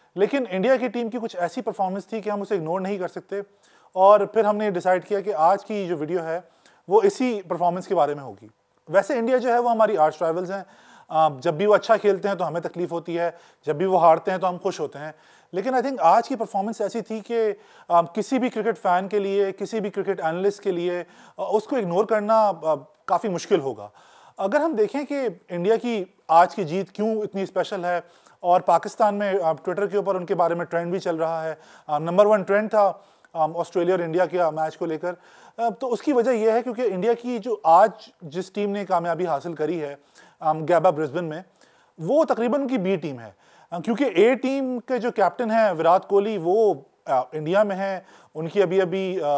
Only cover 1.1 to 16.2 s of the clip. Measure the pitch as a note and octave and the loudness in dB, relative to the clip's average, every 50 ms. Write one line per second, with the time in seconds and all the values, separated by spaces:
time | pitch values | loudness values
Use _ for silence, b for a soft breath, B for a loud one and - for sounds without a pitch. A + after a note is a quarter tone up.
1.1 | G#3 B3 G#3+ A3 - F3+ F3 E3 - C4 A3 A#3 G#3 - G3 F#3 F#3 G3+ F#3+ - | -6 -6 -8 -8 -6 -4 -4 -4 -4 -6 -6 -6 -4 -4 -4 -4 -4 -6 -8 -8
2.1 | A3+ A3 F#3 G#3 G#3 G3+ G3 F#3 G#3+ F#3 D#3+ D#3 E3+ F#3+ F#3 F#3+ G#3 F#3+ F#3 E3 | -10 -8 -6 -4 -6 -6 -4 -2 -2 -2 -2 -2 -4 -4 -4 -4 -4 -4 -6 -8
3.1 | - F#3 - _ F#3+ G3+ G3 - _ b b b b b b b b F#3 F#3+ G3 | -8 -10 -12 _ -8 -8 -8 -10 _ b b b b b b b b 6 8 8
4.1 | G#3 G#3 G3+ F#3+ G3+ G#3+ A3 G#3 G#3+ G#3 G#3+ G#3 F#3 F3 - F#3 F#3 F3+ E3 - | 8 8 6 2 2 2 2 2 2 0 0 -2 -2 0 0 2 2 0 0 -2
5.1 | G3+ G3 F3+ G3 G3+ D3+ D#3+ E3+ G3 G3+ G3+ - A3 G#3 G3 E3+ F3+ D3+ D3+ D3+ | -4 -4 -2 -4 0 4 4 4 4 4 0 -6 -6 -6 -4 -4 -4 -4 -4 -4
6.1 | F3 F3+ E3 E3 E3 F3 F3+ b b b b b b b b - F#3 A3 G#3+ G3 | -4 -4 -4 -4 -6 -8 -8 b b b b b b b b 2 4 4 6 4
7.1 | F#3+ - C4 B3+ A#3 G#3 F#3 D#3+ F#3 E3 F3 F3 F3 F#3 F#3 - G3 E3+ D3 C#3+ | 2 2 -2 -2 -2 -4 -4 -6 -4 0 0 0 0 -2 -4 -2 0 2 2 0
8.1 | D3 D3 C#3 B2 G2+ G2 - G#2+ _ _ _ _ _ _ _ - D#3 F#3+ G3 - | 0 -6 -8 -14 -16 -18 -20 -20 _ _ _ _ _ _ _ 2 2 2 2 2
9.1 | D4+ A#3+ A3+ A#3 C4 B3+ A3 B3+ A#3 A#3+ A#3+ A#3+ A#3 A3 A3 G#3 A3 E3 D3+ D#3 | -2 -2 0 2 0 0 2 2 0 0 2 0 2 2 2 2 4 4 2 2
10.1 | D3+ - F3+ D#3+ E3 F3 F#3 F3 F#3+ G3 F#3+ B B B B B B B B B | 2 0 -2 -2 -2 -2 -4 -6 -8 -10 -10 B B B B B B B B B
11.1 | E3 D#3 D#3+ D#3 C#3+ C3 B2 F3 D#3+ D3+ G3 G#3 G#3 F#3 - - A3+ G3+ - G#3 | 0 2 2 2 0 0 -2 -2 -2 0 4 4 4 4 4 4 2 2 4 2
12.1 | G3 F3+ E3 G3+ G3 F3 F3+ D#3+ D3+ E3+ E3 F#3 - F3 F3+ D3+ E3 E3+ E3 - | 0 2 0 -4 -4 -2 -4 -4 -4 -6 -6 -6 -6 -6 -6 -6 -6 -8 -6 -6
13.1 | E3 E3+ E3+ E3+ E3 b b b b b _ - D#3 D3 F3+ F#3+ F#3 F3+ D#3+ E3+ | -4 -2 -2 -2 -4 b b b b b _ -6 -4 -2 0 2 2 6 8 8
14.1 | D#3+ E3 - - F#3 F#3 F3+ F#3 F3+ F3 - G3 E3+ - D#3 C3+ - C#3 D3 D#3 | 6 6 4 -2 -4 -2 -2 -2 -4 -2 -4 -4 -4 -2 -6 -8 -8 -10 -14 -14
15.1 | D3+ b b b b b b b - F3+ G3 C4 C4 B3+ A3 C#4 C4+ A#3 E3 E3 | -14 b b b b b b b -8 -6 -4 0 0 0 0 0 -2 2 4 6
16.1 | F3+ A3+ | 6 6